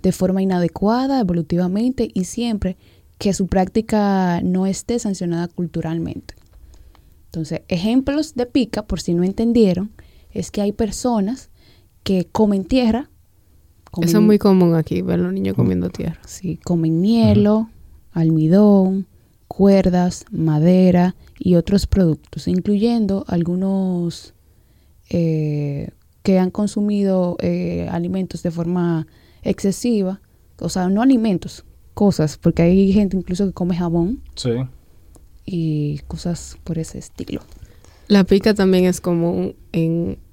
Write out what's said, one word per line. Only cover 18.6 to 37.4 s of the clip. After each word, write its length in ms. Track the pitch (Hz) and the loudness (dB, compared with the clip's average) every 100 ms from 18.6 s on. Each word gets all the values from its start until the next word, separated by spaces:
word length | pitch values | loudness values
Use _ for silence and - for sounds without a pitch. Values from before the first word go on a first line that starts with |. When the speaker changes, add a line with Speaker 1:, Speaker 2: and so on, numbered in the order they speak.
| 208 202 190 190 185 _ _ _ _ | 6 6 4 -2 -6 _ _ _ _
Speaker 1:
cuerdas, 760 | - 196 196 185 180 180 - - | 2 4 6 4 2 0 -4 -10
madera 840 | 185 160 151 165 185 185 175 180 - - - | -4 0 2 4 6 6 4 2 -2 -20 -6
y 160 | - 175 | 2 2
otros 300 | - 196 - | 2 0 2
productos, 600 | - 175 147 _ - 156 | 2 2 0 _ -10 -2
incluyendo 760 | 180 208 202 226 233 202 196 - | -2 0 0 2 0 0 -2 -2
algunos, 1080 | 175 170 180 190 196 190 180 170 - - _ _ _ _ _ _ _ _ | -2 -2 -2 -2 -2 -2 -2 -4 -8 -18 _ _ _ _ _ _ _ _
eh, 800 | 175 165 160 151 147 143 143 - _ _ _ | -2 0 0 -2 -4 -4 -6 -10 _ _ _
que 160 | - 190 | 0 2
han 120 | 185 | 2
consumido, 840 | 180 208 214 208 208 196 185 180 175 | -2 -4 -2 -2 0 0 0 0 -2
eh, 480 | 175 175 175 175 175 | -4 -2 -4 -6 -6
alimentos 520 | 175 175 190 180 170 | -6 -4 -4 -6 -6
de 80 | 175 | -6
forma 560 | 165 170 180 170 165 160 - _ _ | -4 -4 -2 0 -2 -6 -16 _ _
excesiva, 760 | - 196 196 190 240 220 185 196 _ _ _ - | -6 -2 -2 -2 -2 0 -2 -6 _ _ _ -10
o 80 | 175 | -6
sea, 200 | 190 180 | -4 0
no 120 | 196 | 2
alimentos, 640 | 254 254 220 180 - - - - - | 4 4 2 -2 -4 -16 -20 -20 -20
cosas, 440 | - 202 - 156 - | 0 2 2 -2 0
porque 240 | 170 160 | 0 4
hay 280 | 170 190 196 | 4 4 4
gente 220 | 196 202 190 | 4 2 -2
incluso 280 | 170 180 202 | -4 -4 -4
que 80 | |
come 220 | - 180 175 | -2 -4 -2
jabón 440 | 175 170 170 269 - - | 0 0 0 -4 -10 -6
Speaker 3:
Sí. 160 | 127 117 131 - _ - - - - - - | -4 -2 -4 -10 _ -20 -20 -20 -20 -18 -8
Speaker 1:
y 540 | 180 160 151 147 147 - | -4 -2 -2 -4 -6 -10
cosas 500 | 170 175 170 - - | -8 -6 -8 -10 -16
por 140 | - 165 | -10 -8
ese 200 | 160 - | -8 -12
estilo. 420 | - - - - | -18 -14 -10 -10